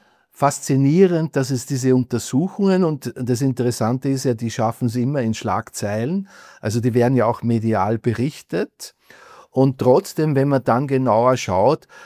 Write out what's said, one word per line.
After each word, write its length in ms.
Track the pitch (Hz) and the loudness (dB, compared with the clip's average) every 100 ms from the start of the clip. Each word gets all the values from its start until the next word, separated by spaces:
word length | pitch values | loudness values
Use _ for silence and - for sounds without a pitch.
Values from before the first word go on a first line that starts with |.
| _ _ _ | _ _ _
faszinierend, 1040 | - 143 - - 135 139 165 190 170 160 143 | -2 -2 -2 -2 2 4 6 4 4 -2 -2
dass 160 | 127 | -2
es 160 | 127 - | -4 -4
diese 260 | 139 131 | -2 2
Untersuchungen, 920 | 127 123 120 - 131 180 - 196 185 | 2 2 -4 -2 -2 -2 0 0 2
und 300 | 175 147 127 - | 2 -2 -8 -8
das 260 | 123 120 | -2 0
Interessante 680 | 135 127 123 120 113 131 139 | 0 0 -2 0 -2 -2 -2
ist 140 | 135 | -2
ja, 100 | 135 | -2
die 160 | 113 117 | -2 -4
schaffen 400 | - 113 - 123 | -2 -4 -2 -4
sie 140 | 120 | -2
immer 180 | 123 143 | -2 -2
in 140 | 113 110 | -2 -4
Schlagzeilen, 920 | 110 98 113 - 104 107 123 190 196 - - - | -4 -4 -6 -8 -6 -4 -4 -4 -8 -16 -20 -10
also 200 | 107 113 | -4 -2
die 140 | 120 117 | 0 2
werden 200 | 120 131 | 2 4
ja 120 | 110 | 2
auch 160 | 110 | 0
medial 560 | 117 117 110 107 98 113 | -2 -2 0 0 0 -2
berichtet. 960 | 123 110 131 - - - - _ - _ _ - - - - | -2 -2 -4 -6 -8 -6 -6 _ -20 _ _ -20 -20 -20 -8
Und 260 | - 135 131 | 0 0 2
trotzdem, 560 | 131 139 - - 156 | 4 4 2 -4 -2
wenn 140 | 139 143 | 0 0
man 160 | 139 | 0
dann 240 | 127 120 143 | 0 0 0
genauer 500 | 135 131 107 123 127 | 0 2 2 2 0
schaut, 500 | - 92 110 160 - - | -2 0 2 0 -6 -20